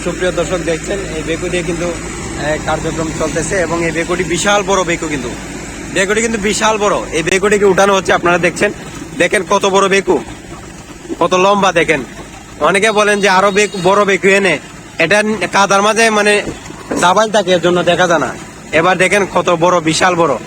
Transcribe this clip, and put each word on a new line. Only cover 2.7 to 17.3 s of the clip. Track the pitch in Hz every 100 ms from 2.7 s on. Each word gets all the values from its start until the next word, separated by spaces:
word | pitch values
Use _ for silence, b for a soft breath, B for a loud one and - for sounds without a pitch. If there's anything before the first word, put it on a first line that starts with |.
| 156 165 156 160 -
চলতেছে | 156 160 156 196
এবং | 165 170 170
এই |
বেকুটি | 165 165 180
বিশাল | 175 170 202 202
বড় | 190 196
বেকু | 170 170 160
কিন্তু। | 147 120 110 - - - - -
বেকুটি | 160 190 214
কিন্তু | 226 226
বিশাল | 196 185 214 220
বড়। | 208 147 104
এই | 147
বেকুটিকে | 165 190 196 208 202
উঠানো | 185 196 196
হচ্ছে, | 185
আপনারা | 185 170 175
দেখছেন, | 170 165 208 208 - - - -
দেখেন | 175 208 180
কত | 202 202
বড় | 190 196
বেকু, | 196 185 156 113 - - - - - - - - -
কত | 170
লম্বা | 185 190 202 190
দেখেন। | 170 156 151 113 - - - - -
অনেকে | 151 196 220
বলেন | 208 208 208
যে | 196
আরো | 185 202
বেকু, | 196 208 202
বড় | 175 202 202
বেকু | 190 190
এনে, | 196 190 143 - - - -
এটা | 165 208 214 214 175
কাদার | 208 196 196
মাঝে | 208 220 226
মানে | 214 208 208 - - - - - -
দাবাইল | 175 185 220